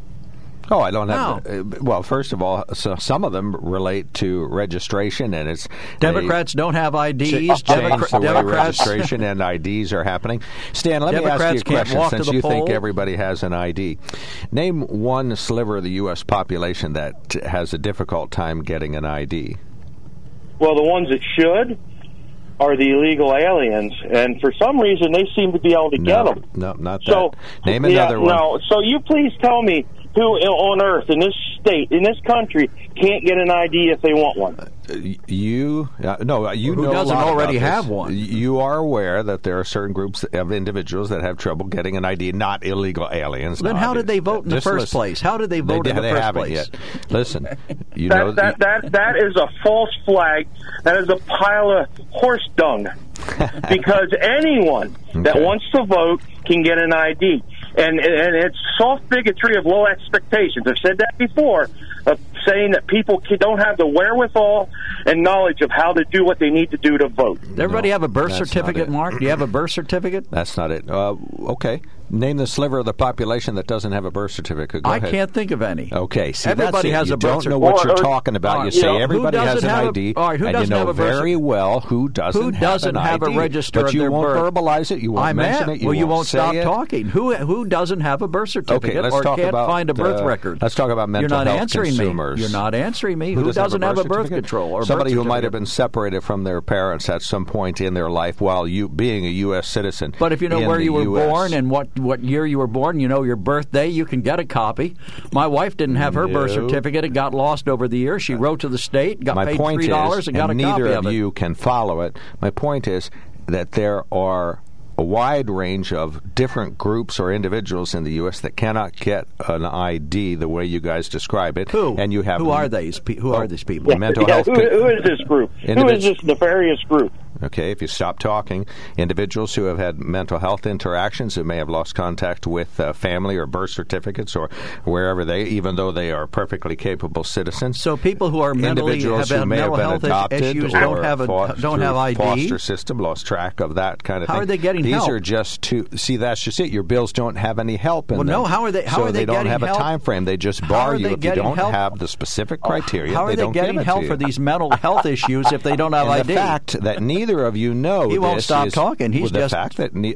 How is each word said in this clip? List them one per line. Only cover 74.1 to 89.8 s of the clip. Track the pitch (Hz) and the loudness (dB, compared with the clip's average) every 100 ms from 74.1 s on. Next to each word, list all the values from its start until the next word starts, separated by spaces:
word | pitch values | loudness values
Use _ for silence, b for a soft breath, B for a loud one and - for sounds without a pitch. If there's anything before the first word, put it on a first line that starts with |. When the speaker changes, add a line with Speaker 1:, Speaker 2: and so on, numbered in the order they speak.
Speaker 1:
birth | 90 101 | -4 -6
certificate. | - 78 78 76 80 | -6 -6 -6 -4 -2
Go | - | -2
Speaker 2:
I | - | 0
Speaker 1:
ahead. | 92 | 0
Speaker 2:
can't | 196 196 | -2 -2
think | 220 208 | -2 -2
of | 131 | -2
any. | 107 80 57 | -2 -4 -4
Speaker 1:
Okay. | 90 92 117 76 | -4 -2 -2 -2
See, | - - | -2 -2
Speaker 2:
Everybody | 202 - | 0 2
Speaker 1:
that's | 196 | 2
it. | 165 | 0
Speaker 2:
has | 156 139 | 0 0
Speaker 1:
You | |
Speaker 2:
a | 135 | 0
birth | 127 | 0
Speaker 1:
don't | |
know | 147 147 139 | 0 0 4
Speaker 2:
certificate. | 170 | 6
Speaker 1:
what | 190 | 6
you're | 175 | 4
Speaker 3:
Well, | 185 | 4
Speaker 1:
talking | 160 131 127 104 | 4 2 0 -2
about. | 101 - | 0 0
You | 101 | 2
Speaker 3:
you | |
Speaker 1:
say | - - | 4 4
Speaker 3:
know, | |
Speaker 2:
who | - | 2
Speaker 1:
everybody | 135 226 - 226 | 2 2 2 0
has | - | 2
Speaker 2:
doesn't | 247 208 | 0 0
Speaker 1:
an | |
Speaker 2:
have | 233 233 | 0 0
a, | |
Speaker 1:
I | |
D, | 202 147 | 0 -2
Speaker 2:
all | 110 170 | 0 0
right, | 151 | 0
who | 180 | 0
Speaker 1:
and | |
you | 117 | 0
Speaker 2:
doesn't | 104 | 2
Speaker 1:
know | 101 | 2
Speaker 2:
have | 92 | 0
a | |
birth | - 110 | 0 0
cer-, | 135 | 2
Speaker 1:
very | 165 | 2
well | 175 143 104 95 120 | 2 2 2 2 0
who | - 120 139 | 0 0 0
doesn't | - 85 202 | 0 0 0
Speaker 2:
who | 247 | 0
Speaker 1:
have | - | 0
Speaker 2:
doesn't | 170 190 185 151 | 0 2 0 0
Speaker 1:
an | |
Speaker 2:
have | 165 165 | 0 0
a | 156 | 0
Speaker 1:
I | |
D, | 160 | 0
Speaker 2:
register | 160 147 - 156 | 0 -2 -2 0
Speaker 1:
but | 139 | 2
Speaker 2:
of | |
Speaker 1:
you | 143 | 2
Speaker 2:
their | 143 | 2
Speaker 1:
won't | 147 151 | 2 2
Speaker 2:
birth? | 151 175 | 2 2
Speaker 1:
verbalize | 180 160 151 160 | 2 2 0 0
it. | 170 | -2
You | 113 | -2
won't | 113 151 | 0 0
Speaker 2:
I'm | |
Speaker 1:
mention | 151 175 277 170 | 0 0 0 -2
Speaker 2:
at, | 151 | -2
Speaker 1:
it. | |
You | 127 | 0
Speaker 2:
well, | 151 | 2
you | 160 | 2
Speaker 1:
won't | 165 | 0
Speaker 2:
won't | 160 | 0
stop | 175 165 | 0 2
Speaker 1:
say | 165 | 2
it. | |
Speaker 2:
talking. | 170 220 320 127 107 | 0 0 -2 -2 0
Who, | 196 247 | 0 2
who | 214 143 220 | 0 0 -2
doesn't | 208 170 175 190 | 0 0 0 0
have | 147 139 | 0 0
a | 190 | 0
birth | 180 214 | -2 -2
certificate | - - 127 117 | -4 0 0 2
Speaker 1:
Okay, | 90 | 0
let's | 123 | 2
Speaker 2:
or | 139 | 2
Speaker 1:
talk | 139 135 | 2 2
Speaker 2:
can't | - | 0
Speaker 1:
about, | 120 120 | 2 2
Speaker 2:
find | 175 | 0